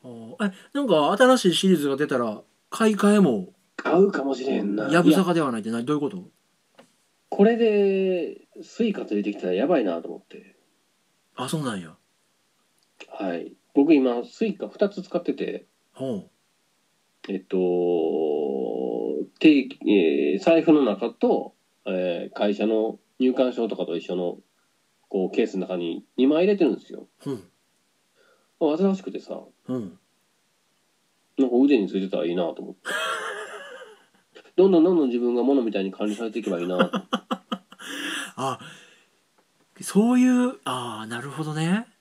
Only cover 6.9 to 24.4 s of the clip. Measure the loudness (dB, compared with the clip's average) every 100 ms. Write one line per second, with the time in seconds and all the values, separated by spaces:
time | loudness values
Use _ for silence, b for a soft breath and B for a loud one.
6.9 | _ _ _ _ 2 4 4 2 2 2
7.9 | 0 0 -2 -4 -10 _ -20 -20 -4 -2
8.9 | -2 -4 -4 -4 -6 -4 -2 0 0 0
9.9 | -4 -8 -14 _ -20 -20 _ _ _ _
10.9 | _ _ _ _ -10 -6 -4 -4 -6 -10
11.9 | -20 _ _ _ _ _ _ _ _ _
12.9 | _ -20 -8 -6 -6 -8 -18 _ 2 6
13.9 | 6 4 0 -6 -4 -4 -4 -10 -2 -2
14.9 | -2 -6 -6 -4 -4 -6 -8 -14 _ _
15.9 | -10 -6 -6 -10 _ _ _ _ _ _
16.9 | _ _ _ -10 -10 -4 -2 0 0 0
17.9 | 0 0 0 -2 -2 -2 -4 -4 -4 -4
18.9 | -4 -4 -6 -8 _ 4 4 0 -4 2
19.9 | 4 4 2 0 0 4 4 6 4 4
20.9 | 0 -4 -2 0 0 -2 _ _ _ -6
21.9 | -4 -2 -4 -8 -2 0 0 0 0 -2
22.9 | -4 _ _ 0 2 0 0 -4 -4 -4
23.9 | -6 -4 -4 -4 -6